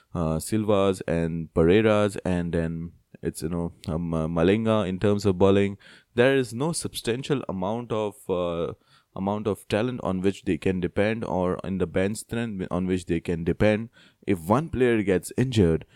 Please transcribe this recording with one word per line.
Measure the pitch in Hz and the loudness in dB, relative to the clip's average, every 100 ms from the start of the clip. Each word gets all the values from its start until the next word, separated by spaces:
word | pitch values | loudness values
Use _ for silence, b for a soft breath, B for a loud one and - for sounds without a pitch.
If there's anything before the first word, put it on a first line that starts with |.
| B | B
uh, | 87 80 80 | -4 -2 -2
Silvas | - 110 104 98 98 98 - | -2 -2 2 2 2 0 -2
and | 82 82 85 80 | 0 -2 -4 -2
Pereiras, | 87 82 107 110 104 104 - | 2 6 6 6 4 2 -2
and | 90 90 87 | -2 -2 -2
then | 82 82 82 85 - _ - | -2 -2 -4 -10 -14 _ -8
it's, | 85 - | -8 -6
you | 82 | -6
know, | 87 85 - - | -4 -6 -6 -6
um, | 80 85 | -4 -2
uh, | 80 80 | -2 0
Malinga | 82 87 110 110 110 90 | 2 4 4 2 0 0
in | 92 | 0
terms | 104 101 101 | 0 2 0
of | 90 | 4
bowling. | 98 101 98 98 b b b | 4 6 2 -4 b b b
There | 120 131 135 | 2 4 4
is | 117 | 0
no | 113 160 | -4 -4
substantial | 160 - - 120 123 - 139 - | -4 -6 -6 -4 -4 -2 -4 -4
amount | 92 92 117 120 | -4 -4 -4 -4
of, | 110 104 - - | -4 -4 -6 -4
uh, | 90 87 85 76 - b b b - | -2 -2 -2 -4 -8 b b b -6
amount | 98 104 107 | -4 -2 -2
of | 95 - | -4 -2
talent | 104 123 123 | -2 -2 -4
on | - 92 | -4 0
which | 98 - | 0 -2
they | 101 80 | -4 -2
can | 95 92 | -2 -2
depend, | 87 - 104 113 | -2 0 0 -2
or | 98 90 90 82 | -4 -2 -2 -2
in | 90 95 | -4 -4
the | 85 | -2
bench | 92 98 110 | 0 -2 -4
strength | - 117 117 95 - | -6 -6 -4 -6 -4
on | 90 92 | -2 0
which | 92 - | -2 -2
they | 85 | -4
can | - 85 | -2 -2
depend. | 85 80 107 107 117 b b b - | -2 2 2 2 -2 b b b -2
If | 90 | -2
one | 80 123 165 | 2 0 0
player | 117 123 110 | 0 2 2
gets | 98 90 - - | 2 0 0 -2
injured, | 131 110 85 80 - | 0 4 4 2 -4